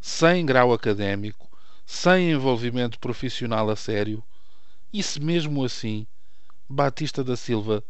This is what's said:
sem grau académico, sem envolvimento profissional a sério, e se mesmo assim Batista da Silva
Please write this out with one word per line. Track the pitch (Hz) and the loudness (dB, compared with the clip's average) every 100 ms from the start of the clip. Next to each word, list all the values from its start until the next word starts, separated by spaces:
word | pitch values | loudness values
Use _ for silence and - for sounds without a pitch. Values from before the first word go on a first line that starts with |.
sem | - - 165 180 160 | -6 2 4 4 4
grau | 127 123 | 6 6
académico, | 117 120 101 101 101 104 - - - - - | 4 2 0 0 0 -4 -6 -8 -8 -8 -8
sem | - - 175 185 175 | -6 0 4 4 4
envolvimento | 151 135 120 120 123 120 - | 4 2 2 0 0 -2 -2
profissional | 123 120 131 - 120 110 107 | -4 -2 -4 -4 -2 0 2
a | 107 | 0
sério, | - 107 104 107 - - - - - - - | 0 0 0 -2 -6 -8 -8 -6 -6 -6 -6
e | 214 | -4
se | 185 147 | -2 -2
mesmo | 151 170 151 143 | 0 0 0 0
assim | 127 - 117 107 110 - - - - - - | -2 -2 -4 -4 -4 -6 -8 -6 -6 -6 -6
Batista | 135 143 - 151 - | 2 2 2 -4 -2
da | 127 123 | -2 -2
Silva | - 113 104 107 - | 0 0 2 0 -2